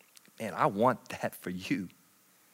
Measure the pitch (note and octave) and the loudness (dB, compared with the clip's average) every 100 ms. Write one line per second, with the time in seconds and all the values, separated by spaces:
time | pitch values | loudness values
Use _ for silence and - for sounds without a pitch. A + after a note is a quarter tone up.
0 | _ - - - A2 G2 C#3+ G2+ B2 A#2 | _ -20 -20 -10 -8 2 2 6 4 4
1 | - - G#2+ - F#2 F2+ - B2+ F2 - | -4 -6 -4 -4 -6 -6 -2 -2 -2 -10
2 | _ _ _ _ _ | _ _ _ _ _